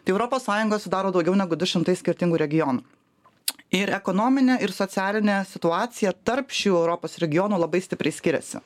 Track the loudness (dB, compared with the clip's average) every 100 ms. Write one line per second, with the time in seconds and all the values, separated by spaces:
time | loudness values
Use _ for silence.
0 | -2 0 0 -2 -2 -2 0 -2 -2 -2
1 | 0 2 2 2 0 -2 0 0 0 0
2 | 0 0 2 2 2 0 0 -2 -6 _
3 | _ _ _ _ -12 -10 -4 -2 0 -2
4 | 0 0 2 4 4 4 0 -2 -4 -2
5 | -2 0 2 0 -2 -2 0 0 -2 -2
6 | -2 -2 -2 -2 -4 -2 2 2 2 -2
7 | -6 -4 0 0 2 0 0 -2 -2 -4
8 | -4 -2 -2 -2 -4 -14